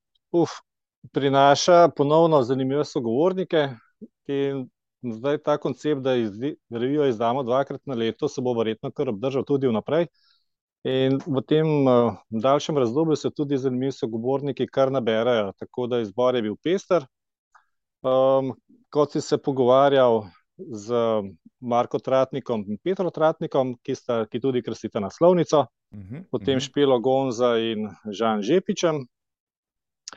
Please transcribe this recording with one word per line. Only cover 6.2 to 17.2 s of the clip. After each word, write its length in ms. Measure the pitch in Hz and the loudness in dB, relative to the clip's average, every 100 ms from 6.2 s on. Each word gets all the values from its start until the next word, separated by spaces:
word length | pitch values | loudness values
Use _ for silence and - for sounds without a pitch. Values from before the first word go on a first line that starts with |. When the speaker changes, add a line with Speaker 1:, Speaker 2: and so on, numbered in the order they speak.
| 113 101 135 147 _ | -2 -4 -8 -10 _
Speaker 1:
revijo 360 | 117 123 151 139 | -6 -2 0 0
izdamo 340 | 107 117 131 | 0 -2 -2
dvakrat 380 | 120 131 - 143 - | 0 -2 0 -4 -4
na 120 | 117 | -4
leto, 300 | 113 - 147 | -2 -2 -4
se 100 | - | -2
bo 140 | 127 117 | -2 0
verjetno 340 | 110 110 139 | -2 -4 -8
kar 200 | - 131 | -6 -4
obdržal 320 | 101 131 135 | -4 -4 -4
tudi 240 | 110 139 131 | -2 0 0
vnaprej. 400 | 107 - 151 170 _ _ _ _ _ _ _ 127 | 0 0 -2 -2 _ _ _ _ _ _ _ -4
In 320 | 131 131 135 170 | 0 0 0 -2
v 160 | 135 - | -4 0
tem, 200 | 156 156 147 131 | 2 2 2 4
eh, 280 | 123 117 95 _ | 4 2 -2 _
daljšem 480 | 113 127 143 - 147 | -2 0 0 0 0
razdobju 380 | 117 131 160 147 | 0 0 0 0
se 160 | 127 | -2
tudi 260 | - 143 139 | -4 -4 -2
zanimivi 340 | 131 127 135 | -2 -2 -4
sogovorniki 760 | - 120 113 120 135 143 127 120 | -4 -6 -4 -4 -4 -4 -4 -4
kar 240 | - 135 | 0 0
naberajo, 600 | 135 113 110 120 117 98 - | 0 0 0 0 0 -2 -8
tako 280 | 98 - 123 | -12 -8 -4
da 120 | 120 | -4
izbor 360 | 107 107 127 127 | -4 0 0 0
je 60 | |
bil 140 | 107 101 | -4 -6
pester. 420 | 151 190 - 170 135 _ | -4 -4 0 -2 -2 _